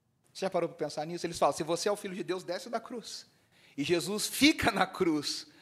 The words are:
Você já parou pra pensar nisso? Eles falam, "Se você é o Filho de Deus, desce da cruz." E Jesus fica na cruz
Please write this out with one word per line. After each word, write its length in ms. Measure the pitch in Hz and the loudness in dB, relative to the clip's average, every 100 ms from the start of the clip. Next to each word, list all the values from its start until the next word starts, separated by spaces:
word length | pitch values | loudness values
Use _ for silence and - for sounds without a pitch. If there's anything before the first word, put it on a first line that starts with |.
| _ _ _ | _ _ _
Você 140 | - 190 | -6 -2
já 40 | |
parou 180 | 175 170 | 0 0
pra 100 | - | -2
pensar 260 | 147 - | -6 -4
nisso? 220 | 156 175 175 | -6 -4 -4
Eles 120 | 165 | 2
falam, 140 | 156 | 4
"Se 120 | 139 | 4
você 240 | 160 170 208 | 0 0 0
é 40 | |
o 40 | 202 | 0
Filho 180 | 196 | -4
de 80 | 185 | -8
Deus, 220 | 156 185 | -4 -6
desce 260 | 170 185 233 | -4 -8 -6
da 80 | 233 | -6
cruz." 480 | - 240 - - - _ _ _ - - | -6 -10 -10 -14 -16 _ _ _ -14 -6
E 60 | |
Jesus 460 | 139 170 151 208 - | 0 2 2 -2 -4
fica 420 | - 277 311 - | 4 6 6 2
na 160 | 208 - | 2 0
cruz 600 | - 175 151 139 - - - | 2 2 2 -2 -6 -10 -20